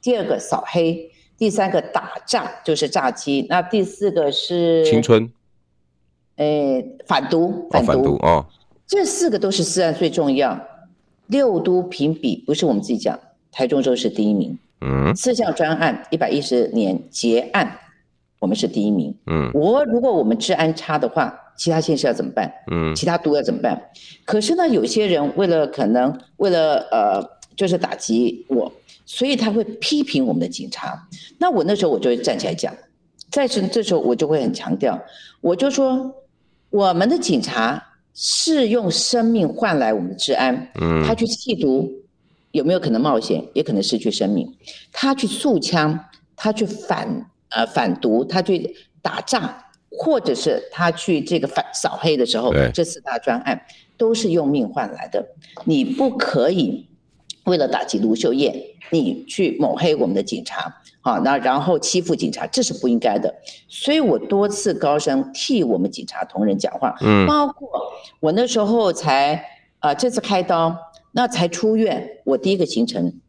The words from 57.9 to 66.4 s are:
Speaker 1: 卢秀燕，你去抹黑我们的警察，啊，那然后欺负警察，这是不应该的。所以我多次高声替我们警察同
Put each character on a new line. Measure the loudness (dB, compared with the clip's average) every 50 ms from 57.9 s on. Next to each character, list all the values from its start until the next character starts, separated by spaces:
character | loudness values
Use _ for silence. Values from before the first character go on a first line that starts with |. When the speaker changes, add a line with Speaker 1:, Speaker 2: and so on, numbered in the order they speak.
| -2 -2
Speaker 1:
卢 | 0 0 0
秀 | 2 2 0 2
燕， | 2 2 0 0 -4 -12 -14 -20 _ -8 -2
你 | 0 0 0 0 -2 -6 -10
去 | -14 -4 -2 0 0 0 0
抹 | 0 0 0
黑 | 0 0 0 2
我 | 2 0
们 | 0 0
的 | -2
警 | -2 -4 -6 -8 -8
察， | -10 -10 -10 -10 -10 -12 _ _ -20 _ _
啊， | _ -2 0 0
那 | 2 2 2 2
然 | 2 0 0 0
后 | 0 0 0 0
欺 | 0 0 -2 -2
负 | 0 0 -2
警 | -2 -2 -4
察， | -4 -6 -10 -4
这 | -2 -2
是 | -2 -2 -4
不 | -2 0 0
应 | 0 2
该 | 2 0 0 0
的。 | -2 -4 -6 -6 -16 -20 -20 -20 _ _
所 | -14 -6 -2 0 2
以 | 2
我 | 2 2 0 0
多 | 0 0 0 0 2 0
次 | -2 -2 -2 -2 -2
高 | 0 0 2 2 2
声 | 0 0 0 0 -2 -4 -6
替 | -10 -4 -2 0 0 2
我 | 2 0 0
们 | 0 -2
警 | -4 -8 -14
察 | -12 -10 -10 -10
同 | -8 -4 -2